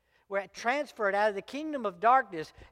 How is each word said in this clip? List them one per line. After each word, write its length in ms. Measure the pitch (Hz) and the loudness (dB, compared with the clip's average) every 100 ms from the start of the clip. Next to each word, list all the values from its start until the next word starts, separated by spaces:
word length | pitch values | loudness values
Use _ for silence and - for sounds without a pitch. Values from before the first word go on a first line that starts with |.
| _ _ - | _ _ -8
We're 200 | 196 185 | -6 -6
transferred 680 | - 233 277 285 - 202 196 | -4 -2 -2 -4 -2 0 2
out 140 | 214 | 2
of 60 | 196 | 0
the 60 | |
kingdom 420 | - 277 311 285 208 | -6 -8 -6 -6 -6
of 140 | 175 | 0
darkness 520 | 214 262 220 170 151 - - | 4 4 2 -6 -10 -16 -14